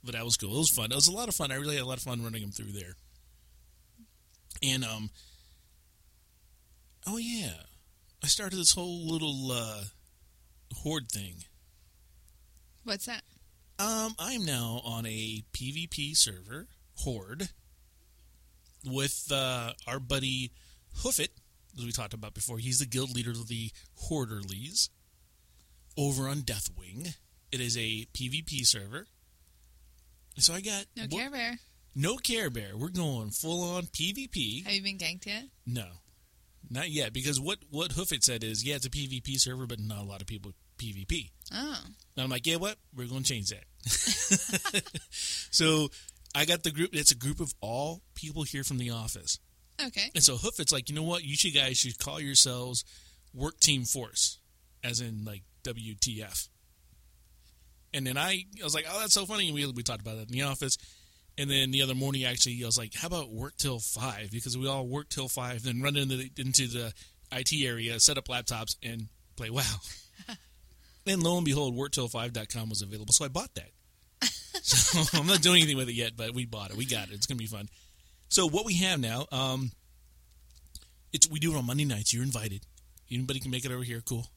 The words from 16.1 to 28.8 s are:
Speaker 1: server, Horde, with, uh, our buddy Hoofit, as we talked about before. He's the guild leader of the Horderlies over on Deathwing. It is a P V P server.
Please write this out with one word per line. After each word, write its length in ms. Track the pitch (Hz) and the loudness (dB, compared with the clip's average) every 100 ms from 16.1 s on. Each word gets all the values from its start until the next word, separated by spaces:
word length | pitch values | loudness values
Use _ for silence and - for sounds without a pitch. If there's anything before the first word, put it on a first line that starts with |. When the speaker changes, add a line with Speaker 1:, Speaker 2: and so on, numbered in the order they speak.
Speaker 1:
server, 520 | 156 - 92 95 135 240 - - - | 4 4 2 -12 -12 -12 -20 -20 -6
Horde, 520 | 143 113 95 139 185 - - - - _ _ - - - - - - - | -4 -4 -6 -8 -8 -8 -20 -20 -20 _ _ -20 -20 -20 -20 -20 -20 -14
with, 460 | 135 131 139 - - | -6 0 0 -2 -2
uh, 400 | 139 131 127 117 - - | 0 2 0 -4 -8 -6
our 140 | 135 | -6
buddy 500 | 123 139 131 127 123 - - - _ - | -2 0 0 -2 -4 -10 -20 -20 _ -4
Hoofit, 300 | 247 - - - _ _ - - | 0 0 0 -6 _ _ -20 -10
as 60 | |
we 80 | 120 | -6
talked 220 | 117 104 | -6 -6
about 200 | 110 107 | -8 -10
before. 240 | - - 113 | -6 -6 -4
He's 200 | 123 127 | 0 0
the 60 | 135 | 2
guild 280 | 127 131 | 0 0
leader 160 | 123 120 | -2 -4
of 180 | 117 113 | -6 -6
the 220 | 117 113 - - - - | -6 -6 -10 -20 -12 -4
Horderlies 760 | 160 117 110 98 95 135 208 - _ _ _ _ _ _ - - - - - | -2 -2 -6 -8 -10 -2 2 0 _ _ _ _ _ _ -20 -20 -20 -12 0
over 320 | 143 135 135 | 0 2 -2
on 100 | 147 | -2
Deathwing. 760 | 123 107 - - 90 101 175 - _ - - | -4 -4 -6 -8 -12 -10 -10 -10 _ -20 -8
It 80 | 131 | -4
is 160 | 123 117 | -2 0
a 300 | 110 110 117 | 0 -4 -6
P 160 | - 127 | -6 -4
V 140 | 151 | -6
P 220 | 156 147 | -6 0
server. 420 | 117 110 | 2 2